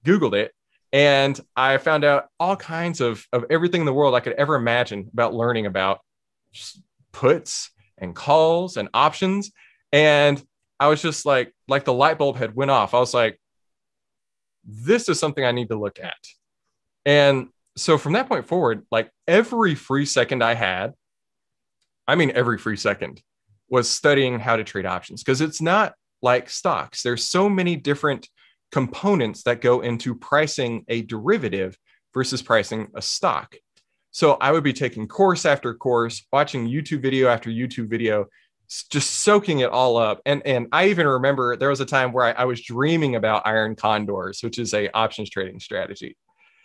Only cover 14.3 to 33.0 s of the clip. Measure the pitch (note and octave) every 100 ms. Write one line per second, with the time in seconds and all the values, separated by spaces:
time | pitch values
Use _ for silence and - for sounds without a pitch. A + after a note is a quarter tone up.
14.3 | _ _ _ - G#2+ B2 A#3 A#3 D#3 D#3
15.3 | C#3+ B2+ A#2+ A2+ A2 G#2 - F2+ - -
16.3 | _ _ _ _ _ _ _ C#3+ D3 C#3
17.3 | C3+ A#2+ _ _ - - D#3 C#3+ G3 C4
18.3 | F#3 A#2 F3 C3+ G#2+ - A2+ A2+ _ -
19.3 | F#3 A#3 A#3 G#3 D3 - C3+ C#3 - A#2+
20.3 | C3 A#2 A#2 G2 F#2 G#2+ - _ _ _
21.3 | _ _ _ _ _ _ _ - D#3 D3+
22.3 | A#2+ A#2+ A2 A2+ G#2+ G#2+ G2+ E2 - _
23.3 | _ _ _ - B2+ A#2+ - D3+ C#3 C3
24.3 | B2 A#2 A2+ G#2+ G2+ F#2 F2+ - - -
25.3 | C3 D#3 - D#3+ G3 G#3 - _ _ B2
26.3 | B2 - - F#3+ A#2 C#2+ - B2 A#2 -
27.3 | F3 G3+ F#3+ F3 D#3+ C#3+ C#3+ D3 C3+ -
28.3 | _ _ _ _ D3 C3 - G3 F#3+ A2+
29.3 | - - A#2+ B2 B2 A#2+ A#2 C3 A#2 -
30.3 | C#3+ D#3 - B2 A2+ - A#2 A2 A2+ A#2+
31.3 | G#3+ A#2+ F#2+ F#2+ - _ _ _ B2+ C3
32.3 | B2+ - A2+ G2+ A2 G#2+ -